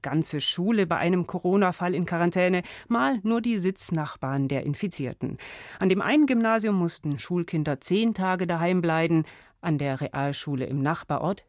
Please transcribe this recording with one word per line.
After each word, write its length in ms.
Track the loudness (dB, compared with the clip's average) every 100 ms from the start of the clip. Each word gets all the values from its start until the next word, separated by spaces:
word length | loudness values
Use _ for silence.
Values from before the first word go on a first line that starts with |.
ganze 400 | -4 -2 0 -2
Schule 460 | -2 -2 0 2 2
bei 100 | 0
einem 300 | 2 0 -2
Corona-Fall 680 | -2 2 4 2 0 -2
in 120 | 0 0
Quarantäne, 560 | 2 2 2 2 2 -2 -10 -2
mal 320 | 0 2 0
nur 200 | 0 0
die 160 | 0 0
Sitznachbarn 920 | 0 -2 -2 -2 -4 -6 -4 -2 0
der 160 | -2
Infizierten. 720 | -2 -4 -4 -4 -6 -6 -6 -8 -14 -18 -14 0
An 120 | 2
dem 100 | 2
einen 240 | 2 4
Gymnasium 520 | 4 4 2 2 2 2
mussten 420 | 0 -2 -4 -4
Schulkinder 600 | -2 -2 0 -2 -2 -2
zehn 340 | 0 2 2
Tage 320 | 0 0 0 0
daheim 340 | 0 2 2
bleiben, 440 | 2 2 4 2 2 -8 -20 -8
an 160 | -2 0
der 240 | 0 -2
Realschule 640 | -4 -2 -2 -4 -4 -4
im 160 | -2 -2
Nachbarort 640 | 0 -2 -2 -2 -2 -4